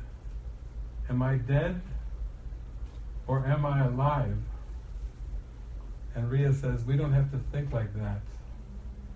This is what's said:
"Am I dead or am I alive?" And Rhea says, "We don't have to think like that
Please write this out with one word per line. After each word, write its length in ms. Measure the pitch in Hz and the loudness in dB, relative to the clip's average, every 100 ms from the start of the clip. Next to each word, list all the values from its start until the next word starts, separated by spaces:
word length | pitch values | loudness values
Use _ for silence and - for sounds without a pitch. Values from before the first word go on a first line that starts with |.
| - - - - - - - - - - - | -6 -10 -8 -8 -8 -8 -8 -8 -6 -4 0
"Am 140 | 127 | 2
I 140 | 131 135 | 4 2
dead 440 | 117 143 175 180 - - - - - - - - - - - - - - - | 4 4 4 0 -4 -4 -4 -4 -6 -6 -8 -8 -8 -8 -8 -8 -8 -6 0
or 200 | 131 131 | 2 4
am 180 | 147 | 4
I 200 | 143 139 | 4 4
alive?" 520 | 127 123 139 143 107 104 - - - - - - - - - - - - - - - - - | 4 4 4 4 2 0 -2 -6 -6 -8 -8 -6 -6 -6 -6 -6 -8 -10 -10 -8 -8 -8 -6
And 160 | 120 120 | -2 2
Rhea 220 | 135 143 | 4 6
says, 320 | - 131 113 | 4 2 0
"We 120 | 117 143 | 4 4
don't 180 | 151 | 6
have 160 | 139 135 | 6 6
to 80 | 135 | 2
think 340 | - 143 139 | 0 0 2
like 220 | 120 104 | 0 0
that 260 | 104 104 101 - - - - - - - - - | 0 0 -2 -4 -10 -10 -12 -10 -10 -10 -10 -10